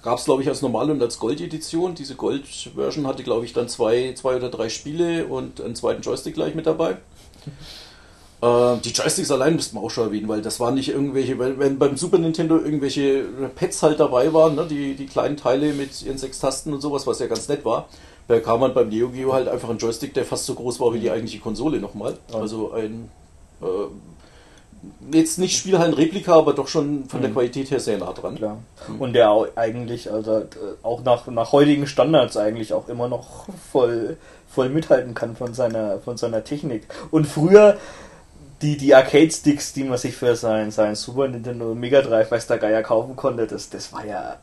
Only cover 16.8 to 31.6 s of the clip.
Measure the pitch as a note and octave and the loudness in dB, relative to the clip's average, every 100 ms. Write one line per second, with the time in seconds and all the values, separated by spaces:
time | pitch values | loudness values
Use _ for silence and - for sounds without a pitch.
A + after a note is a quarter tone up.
16.8 | D3 C#3+ B2+ G#2+ B2 G#2+ - C#3+ A2+ A#2 | -4 -4 -2 -4 -4 -4 -4 -4 -2 -4
17.8 | - - - - - A#2 A2 A#2 C3 B2+ | -6 -20 -20 -20 0 2 2 2 2 2
18.8 | A2 G#2+ B2 B2 C3 C3 A#2 B2 A#2 A2 | 2 0 -2 -2 0 0 0 -4 -6 -4
19.8 | A#2 A2+ C#3 C3+ A#2 B2 - A#2+ B2 A#2+ | -4 -4 -6 -4 -4 -6 -6 -6 -6 0
20.8 | B2 A2+ A2+ A#2 A2+ G#2+ A2+ G#2+ D3 B2 | 0 0 -2 -2 -6 -10 -10 -4 -2 -2
21.8 | G2 G#2 A2+ - - A2+ G#2+ A2 G#2+ A2+ | -6 -8 -8 -8 -10 -8 -6 -6 -6 -6
22.8 | G#2+ A2+ A2+ - - - - - F#2 F#2 | -6 -10 -16 -20 -20 -20 -20 -10 -6 -4
23.8 | F#2 G#2 - D#2+ - - - - - - | -6 -10 -20 -20 -20 -20 -20 -20 -20 -20
24.8 | - - C3 D#3+ D#3+ - F#3 - F#3 F#3 | -20 -20 0 2 2 0 -2 -2 2 2
25.8 | E3+ C3 D#3+ F#3+ F3+ E3 D3 C#3 C3+ D#3+ | 4 4 2 0 6 6 6 0 -2 -2
26.8 | C#3+ D3 C3+ C3 B2 A#2 A#2+ C3+ C3+ C3 | -2 -4 -6 -4 -2 0 -2 -2 -4 -2
27.8 | A#2 G2+ F#2 G2 - - G#2+ G#2+ - - | -2 -4 -4 -8 -10 -6 -8 -8 -16 -20
28.8 | - G#2+ C3 A#2+ A2 G#2+ - - A2+ A#2+ | -14 -8 0 6 6 6 2 -2 -4 -4
29.8 | A2+ A#2 - G#2+ A2 A2 - - G2+ - | -8 -10 -6 -6 0 -2 -2 -12 -12 -8
30.8 | - - C3 A#2+ - A#2 A2+ C#3+ | -6 -4 0 0 0 -4 4 6